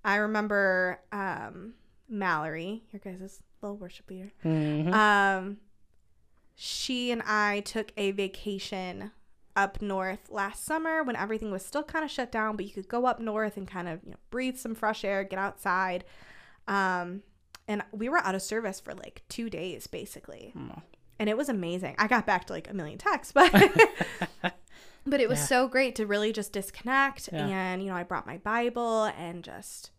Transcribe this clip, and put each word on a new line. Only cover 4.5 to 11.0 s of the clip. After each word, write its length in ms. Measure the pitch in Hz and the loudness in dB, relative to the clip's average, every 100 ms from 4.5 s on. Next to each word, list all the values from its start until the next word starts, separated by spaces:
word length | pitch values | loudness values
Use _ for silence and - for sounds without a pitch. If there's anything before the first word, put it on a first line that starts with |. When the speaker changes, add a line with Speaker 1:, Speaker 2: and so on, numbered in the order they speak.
| 156 151 151 160 | 2 2 0 2
Speaker 1:
Um, 680 | 214 214 202 196 190 185 202 - - - _ _ _ _ _ _ | 4 6 6 4 2 -4 -10 -16 -20 -20 _ _ _ _ _ _
she 560 | _ - - - 247 247 | _ -10 -6 -4 -2 -2
and 120 | 233 | -2
I 380 | - 214 208 208 | 0 2 2 0
took 320 | 202 220 214 - | -4 -6 -6 -2
a 140 | 202 | -2
vacation 1000 | 196 196 - 214 196 - 196 185 98 214 - - - - - | 0 -4 -6 -8 -6 -6 -8 -8 -10 -14 -16 -20 -20 -4 0
up 260 | 196 - | 0 0
north 480 | 208 190 190 196 - | -4 -2 -2 -6 -8
last 340 | 214 196 - | -4 -4 -4
summer 380 | - 311 320 320 | -4 -2 0 0